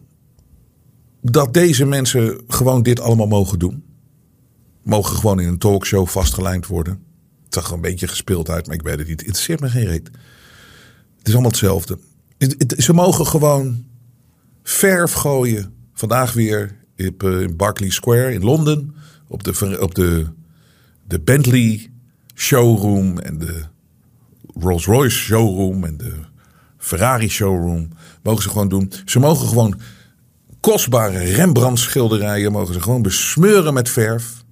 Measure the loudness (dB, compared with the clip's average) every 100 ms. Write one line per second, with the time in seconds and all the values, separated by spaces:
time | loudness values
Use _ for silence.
0 | -20 _ _ _ _ _ _ _ _ _
1 | _ _ 0 2 2 4 4 4 2 2
2 | 0 2 0 -2 -6 -2 2 2 2 2
3 | 2 2 4 2 2 0 -4 -6 -14 _
4 | _ _ _ _ _ _ _ _ -2 0
5 | 0 0 0 2 0 0 2 0 0 0
6 | 0 0 -2 -2 -2 -4 -4 -6 -6 -8
7 | -12 _ _ _ _ -8 -6 -6 -6 -6
8 | -6 -8 -4 -2 -2 -6 -6 -8 -6 -6
9 | -6 -8 -8 -6 -4 -4 -2 -2 -2 -4
10 | -8 -18 -20 _ _ -20 -20 -20 -20 _
11 | _ _ 0 2 2 0 0 0 -4 -10
12 | -14 _ _ _ -2 0 -2 0 2 4
13 | 4 2 0 2 2 2 0 -6 -8 -20
14 | _ _ _ _ _ _ -8 0 2 2
15 | 0 -2 -2 0 0 -2 -6 -14 -20 -10
16 | -2 0 0 0 0 0 -4 -10 _ -8
17 | -8 -4 -2 0 -2 0 -2 -2 -4 -4
18 | 0 2 0 0 0 2 2 -2 -4 -14
19 | -20 _ _ -10 -6 -4 -4 -4 -4 0
20 | 0 0 -2 -8 -20 _ _ _ _ _
21 | -8 -4 2 2 4 4 2 0 -8 -20
22 | _ _ _ -8 0 4 4 4 2 2
23 | 0 -2 -6 -8 -8 -10 -12 -18 _ _
24 | _ _ _ _ -20 -4 0 0 2 2
25 | 2 0 0 2 2 2 -2 -2 -6 -8
26 | -10 -12 -14 -20 _ _ _ _ -8 -2
27 | 0 0 -2 -2 0 0 0 -4 -6 -12
28 | -20 -10 -2 -2 -2 -2 0 0 -2 -6
29 | -2 2 4 2 2 2 2 -2 -10 -20
30 | _ _ _ _ _ -2 2 2 2 2
31 | 0 -2 -2 2 4 4 2 2 0 0
32 | 2 2 0 0 0 -2 -4 -4 -2 0
33 | 0 -2 -2 2 4 6 4 0 0 0
34 | 0 -2 -6 -14 -20